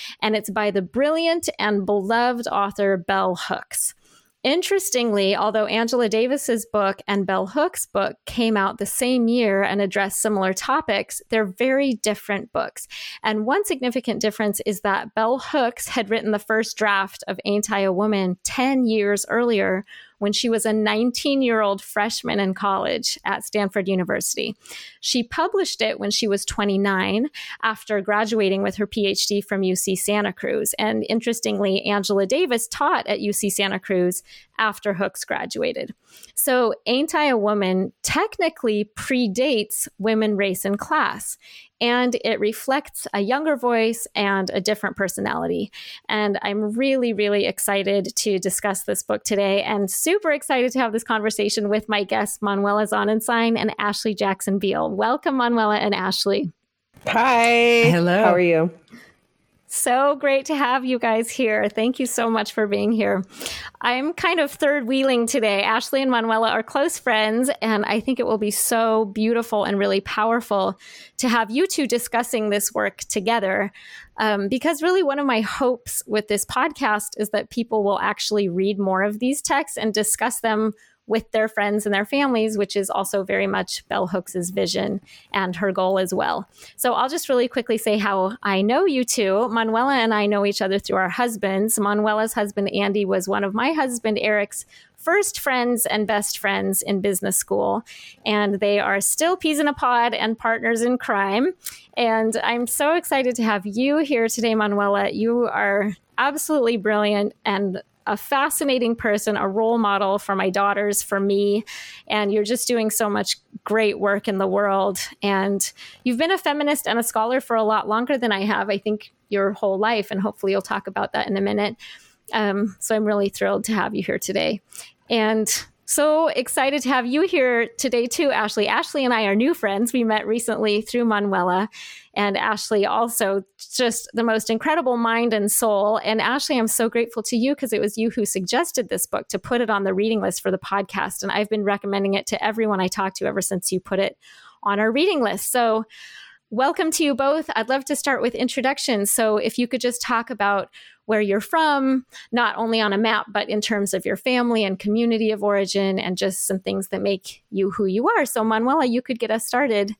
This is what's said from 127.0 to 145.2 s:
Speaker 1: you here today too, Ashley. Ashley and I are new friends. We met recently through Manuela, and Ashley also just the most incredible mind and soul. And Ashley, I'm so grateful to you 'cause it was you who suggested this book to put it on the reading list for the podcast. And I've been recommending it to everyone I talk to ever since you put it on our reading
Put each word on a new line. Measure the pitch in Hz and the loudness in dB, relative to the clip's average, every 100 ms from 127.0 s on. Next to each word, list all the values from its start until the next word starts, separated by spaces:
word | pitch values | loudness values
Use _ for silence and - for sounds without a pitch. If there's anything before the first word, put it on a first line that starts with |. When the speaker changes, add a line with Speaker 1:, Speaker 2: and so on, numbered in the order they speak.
Speaker 1:
you | 240 285 | 2 0
here | 359 349 254 240 226 - | 2 2 4 2 0 -2
today | 262 240 240 | -2 0 0
too, | - 285 | 2 2
Ashley. | - 214 - 202 | 2 0 0 2
Ashley | 233 330 302 | 0 0 0
and | 254 | 2
I | 233 | 2
are | 208 | 2
new | 202 262 | 2 2
friends. | 339 208 196 240 | 2 0 0 0
We | 254 | 0
met | 226 214 | 0 0
recently | 208 226 226 220 214 208 | 0 -2 -2 0 0 0
through | 220 240 | 0 0
Manuela, | 233 208 202 190 180 185 214 - - - - | 2 2 0 2 2 0 -2 -8 -18 -20 -8
and | - 202 196 | -2 0 0
Ashley | - 214 - 214 202 | 0 -2 0 0 2
also | - 233 - 196 196 190 - - | 0 0 0 0 0 -4 -18 -8
just | - 240 226 - | -2 0 -2 -4
the | 220 | 0
most | 233 220 220 | 2 2 0
incredible | 226 285 320 254 240 | 0 2 2 2 2
mind | 226 226 240 | 2 2 2
and | 214 208 | 2 2
soul. | - 226 202 208 220 | 2 2 4 2 2
And | - 220 | 0 0
Ashley, | 185 277 - 262 | 2 0 0 0
I'm | 220 | 0
so | - 226 | 0 0
grateful | 233 233 226 | 0 -2 -4
to | 214 233 | -2 0
you | 254 285 | 2 0
'cause | 254 | -2
it | 208 | 0
was | 208 220 | -2 0
you | 220 | -2
who | 226 | 0
suggested | 202 196 180 247 339 - 190 | -2 -2 -2 0 0 -2 -2
this | 185 | -4
book | - - - | -4 -6 -4
to | 190 | -8
put | - 240 | -2 -2
it | 226 | 0
on | 202 | 0
the | 196 | 0
reading | 190 220 220 | 0 0 0
list | 190 - | -2 -2
for | 196 | -2
the | 185 | -4
podcast. | - 196 190 202 180 - | -2 -4 -4 -4 -4 -4
And | 196 | -4
I've | - 208 | -2 -2
been | 214 | -2
recommending | 202 202 202 196 196 | 0 -2 -2 -2 0
it | 196 - | -2 -2
to | 208 | -2
everyone | 214 220 214 190 | -2 0 0 2
I | 185 | 0
talk | - 190 | 0 -4
to | - - | -2 -4
ever | 202 | -2
since | - 185 - | -2 -4 -2
you | 185 | -4
put | - 190 | -2 -2
it | 196 - - - - - | -2 -4 -20 -20 -20 -6
on | 202 202 | -2 0
our | 220 | 2
reading | 240 370 320 | 2 2 2